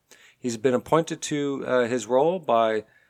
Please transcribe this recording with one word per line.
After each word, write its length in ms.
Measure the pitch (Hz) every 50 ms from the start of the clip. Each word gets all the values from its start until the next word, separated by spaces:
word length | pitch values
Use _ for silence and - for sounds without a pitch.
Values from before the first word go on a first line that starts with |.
| _ _ - _ - - _ _
He's 160 | - 127 117
been 180 | 113 107 131 123
appointed 480 | 120 - - - 160 165 165 165 156 -
to, 420 | - 151 147 143 143 139 135 127 123
uh, 200 | 127 127 123 113
his 200 | 123 127 104 104
role 320 | 123 131 143 165 185 185
by, 460 | 156 - 120 113 113 110 110 107 107 - _ _ _ _